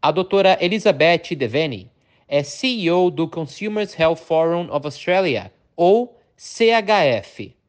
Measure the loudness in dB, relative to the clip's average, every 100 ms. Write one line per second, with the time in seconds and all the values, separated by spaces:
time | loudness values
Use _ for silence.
0 | 0 0 0 2 4 2 0 0 0 4
1 | 4 2 -2 -6 -4 -2 -4 -6 -14 _
2 | _ _ _ -4 -4 -6 -4 -2 0 2
3 | 2 0 -6 -6 -10 -8 -6 -4 -6 0
4 | 0 0 -2 0 2 0 -4 -6 -6 -8
5 | -2 0 2 -2 -6 _ _ 0 2 4
6 | 0 _ _ _ -20 0 2 2 2 2
7 | 4 0 -4 -16 -18 _